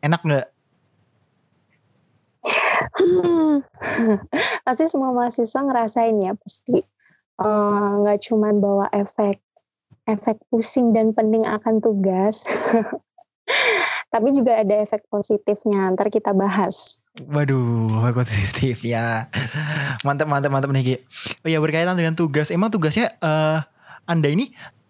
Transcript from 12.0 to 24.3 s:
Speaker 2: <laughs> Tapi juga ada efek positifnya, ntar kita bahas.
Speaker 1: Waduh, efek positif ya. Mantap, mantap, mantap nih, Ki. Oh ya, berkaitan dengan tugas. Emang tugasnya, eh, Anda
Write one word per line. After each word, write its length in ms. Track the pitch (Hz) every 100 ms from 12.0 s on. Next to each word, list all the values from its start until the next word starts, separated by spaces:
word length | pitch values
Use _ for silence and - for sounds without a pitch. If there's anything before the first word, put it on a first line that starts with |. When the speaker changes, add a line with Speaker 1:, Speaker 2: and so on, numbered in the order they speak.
| 190 185 196 214 -
Speaker 2:
<laughs> 1700 | - - 233 214 - _ _ _ _ - 523 508 415 - - -
Tapi 180 | 233 226
juga 320 | 277 247 226
ada 160 | 208 208
efek 320 | 208 214 _
positifnya, 800 | 208 202 208 - 208 226 202 190
ntar 160 | 185 202
kita 240 | 214 208
bahas. 720 | 196 196 190 190 - - - - - 135
Speaker 1:
Waduh, 720 | 147 143 135 120 117 113 110 120
efek 160 | 120
positif 640 | 120 104 98 - 131 113 117
ya. 400 | 117 117 113 113 - 127 147 151 151 139 123 143
Mantap, 240 | 143 151
mantap, 240 | 143 139 139
mantap 160 | 135
nih, 120 | 139 127
Ki. 100 | 131 - - - -
Oh 60 | 160
ya, 80 | 160
berkaitan 400 | 156 156 175 180
dengan 160 | 165 160
tugas. 320 | 170 139 151
Emang 240 | 170 214
tugasnya, 400 | 208 156 151 240 -
eh, 400 | 165 156 156 156 151 _ - - -
Anda 240 | 170 147